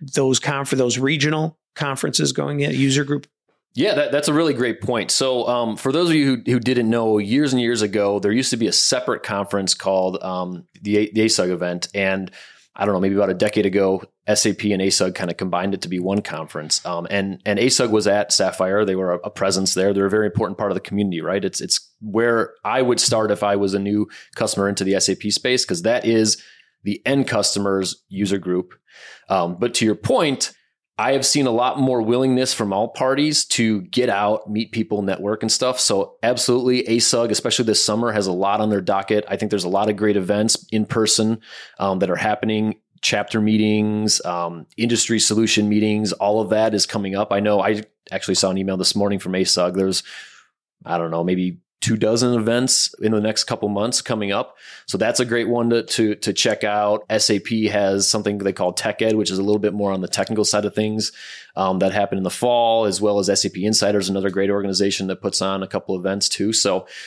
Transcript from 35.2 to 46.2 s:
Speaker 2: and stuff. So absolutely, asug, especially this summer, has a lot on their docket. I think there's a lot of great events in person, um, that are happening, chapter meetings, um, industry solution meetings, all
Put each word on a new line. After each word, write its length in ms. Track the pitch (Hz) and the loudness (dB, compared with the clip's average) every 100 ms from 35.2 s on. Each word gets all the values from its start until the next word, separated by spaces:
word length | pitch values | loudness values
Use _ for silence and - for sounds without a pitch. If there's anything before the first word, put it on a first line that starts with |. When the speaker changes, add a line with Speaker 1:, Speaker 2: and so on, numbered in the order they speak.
| 101 107 | -2 -2
Speaker 2:
and 60 | 113 | -2
stuff. 300 | - 127 127 | 0 -2 0
So 380 | - 101 - - | 0 0 -2 -2
absolutely, 640 | 117 120 - 123 123 127 | -2 0 2 2 2 0
asug, 460 | - 117 - 120 117 | 2 2 2 2 0
especially 340 | 104 123 - | 0 0 0
this 180 | 110 101 | 2 2
summer, 300 | - 110 117 | 2 0 0
has 160 | 107 95 | 0 0
a 60 | |
lot 260 | 90 98 107 | 0 0 0
on 100 | 107 | 2
their 120 | 101 | 0
docket. 420 | 90 98 - 107 - | 0 -2 2 0 0
I 80 | 98 | -4
think 120 | 104 | -2
there's 140 | 101 | -2
a 60 | 87 | 0
lot 200 | 98 107 | 0 0
of 60 | 101 | 2
great 220 | 107 101 | 2 2
events 500 | 92 101 110 - - | 2 0 2 -2 -2
in 120 | 110 104 | -2 0
person, 540 | 113 107 - 110 110 - - - - | 0 2 2 2 0 -6 -20 -16 -4
um, 200 | 98 92 | -2 0
that 100 | 92 | 0
are 80 | 85 | 0
happening, 640 | 92 90 110 107 107 - _ - | 0 0 0 0 0 -4 _ -6
chapter 380 | - 107 - 113 | -2 -2 -2 0
meetings, 800 | 107 107 107 107 107 107 107 - 87 | 2 4 4 2 2 0 0 -2 -2
um, 420 | 87 85 85 - - | -4 -4 -8 -14 -4
industry 460 | 117 113 - 110 | 0 0 0 0
solution 480 | - 107 113 - 104 | 2 2 2 2 2
meetings, 420 | 104 107 107 107 | 2 2 0 -2
all 300 | - | -2